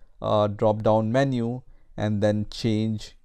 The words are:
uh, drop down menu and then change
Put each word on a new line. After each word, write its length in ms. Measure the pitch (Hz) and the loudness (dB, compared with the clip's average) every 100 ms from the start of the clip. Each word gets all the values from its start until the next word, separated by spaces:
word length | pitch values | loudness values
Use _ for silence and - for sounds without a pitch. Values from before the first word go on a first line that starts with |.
| - - | -16 -10
uh, 240 | 107 107 104 | -2 2 2
drop 380 | 101 110 107 | 2 0 2
down 280 | 110 110 110 | 2 2 2
menu 520 | 127 139 127 117 123 - - - - | 0 0 0 -4 -6 -12 -20 -16 -6
and 240 | 107 104 | -2 2
then 240 | 107 107 104 | 2 2 -2
change 680 | - 117 107 110 107 - - | -4 0 0 0 -4 -8 -20